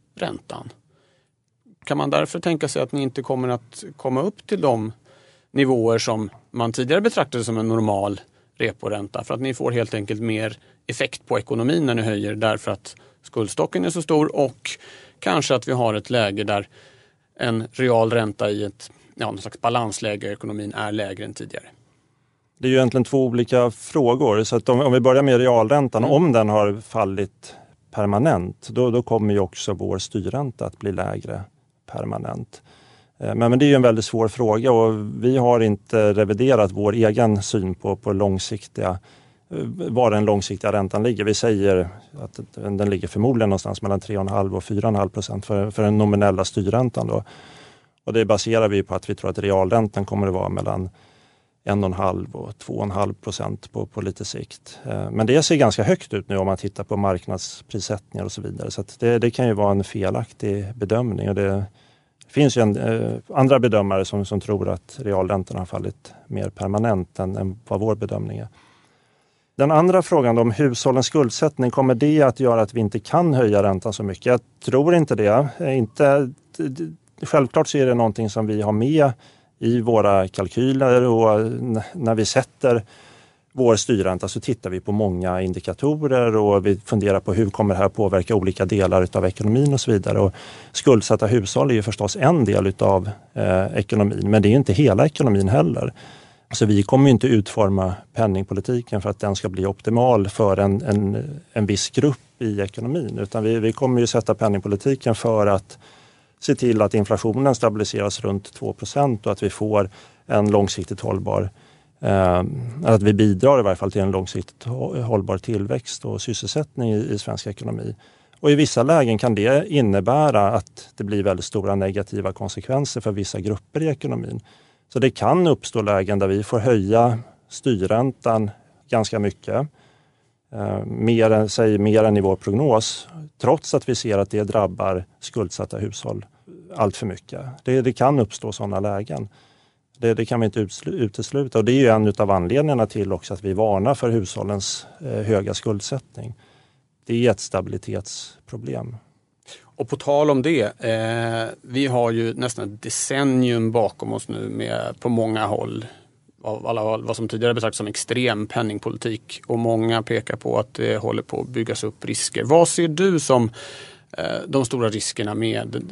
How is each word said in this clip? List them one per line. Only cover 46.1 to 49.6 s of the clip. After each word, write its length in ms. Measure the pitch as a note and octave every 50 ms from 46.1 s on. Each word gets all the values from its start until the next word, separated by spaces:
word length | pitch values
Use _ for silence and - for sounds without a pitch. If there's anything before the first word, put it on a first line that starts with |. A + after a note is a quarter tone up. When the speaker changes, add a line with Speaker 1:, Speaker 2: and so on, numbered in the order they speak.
| G#2 G2+ G#2 G2+ F#2+ F#2 F#2+
Speaker 2:
styrräntan 640 | - - A2+ G2 F#2+ G#2 A#2+ B2+ A#2+ - - A#2
då. 180 | A2 A2 G#2+ G#2+ - - - - - - - - - - _ _ _ _ _ -
Och 80 | - G#2
det 120 | A2+ A2
baserar 440 | G2+ A2 G2 - A2+ A2+ A2+ A2 G#2
vi 140 | G2+ G2 F#2+
på 120 | - F#2
att 160 | F#2 - -
vi 40 | G#2
tror 160 | - - G2
att 80 | F2+ -
realräntan 640 | G2+ G2+ G2 F#2+